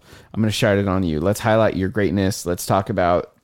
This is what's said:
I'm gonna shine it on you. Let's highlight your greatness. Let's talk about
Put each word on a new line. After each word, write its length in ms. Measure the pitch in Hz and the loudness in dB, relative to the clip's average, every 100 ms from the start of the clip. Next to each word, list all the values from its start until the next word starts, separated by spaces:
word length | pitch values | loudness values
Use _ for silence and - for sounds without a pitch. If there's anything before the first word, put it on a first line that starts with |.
| _ - - - | _ -20 -10 -4
I'm 60 | |
gonna 100 | 110 | -2
shine 260 | 101 113 101 | 0 2 2
it 100 | 101 | 2
on 140 | 92 | 0
you. 180 | 92 76 | 0 0
Let's 200 | 87 107 | 0 0
highlight 360 | 113 110 107 - | 2 2 2 0
your 120 | 95 | -2
greatness. 560 | - 101 98 95 - 85 | 0 0 0 0 -2 -4
Let's 220 | 87 - | -4 0
talk 240 | 101 101 | 0 0
about 400 | 95 90 87 - _ | 0 2 0 -2 _